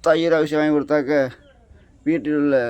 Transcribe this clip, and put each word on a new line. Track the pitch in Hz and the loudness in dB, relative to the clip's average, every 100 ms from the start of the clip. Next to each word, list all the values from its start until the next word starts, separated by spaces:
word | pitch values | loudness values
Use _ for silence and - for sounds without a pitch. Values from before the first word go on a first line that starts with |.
தயிர் | - 165 165 165 | 2 0 2 0
அபிஷேகம் | 151 151 | 0 0
வாங்கி | 151 147 | 0 0
கொடுத்தாக்க | 139 151 135 147 131 - - _ _ - - - 147 | 0 -2 0 0 -2 -6 -20 _ _ -20 -20 -10 -4
வீட்டில் | 160 147 | -4 -2
உள்ள | 151 147 135 120 | -2 0 0 -2